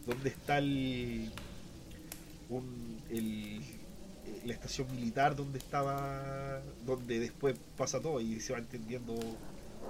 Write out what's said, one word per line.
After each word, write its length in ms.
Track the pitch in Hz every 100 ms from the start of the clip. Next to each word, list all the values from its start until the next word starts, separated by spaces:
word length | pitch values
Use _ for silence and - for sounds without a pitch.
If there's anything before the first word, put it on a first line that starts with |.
| 117
dónde 240 | 123 135
está 300 | - - 143
el, 720 | 143 139 131 123 120 117 110 - - - - - - - - - - - -
un, 480 | 123 127 120 117 110 -
el, 520 | 113 110 107 104 107 - - - - - - -
eh, 160 | - 120
la 80 |
estación 340 | 110 - - 127 127
militar 400 | 117 113 143 139
donde 240 | 139 135
estaba, 1000 | - 143 139 139 139 135 135 135 139 135 139 - 123
donde 340 | 127 120 117
después 360 | 117 - 139 123 - -
pasa 220 | 127 135
todo 220 | 156 143
y 180 | 113 113
se 140 | -
va 60 | 123
entendiendo. 560 | 117 123 110 123 117 117 113 110 - - - - -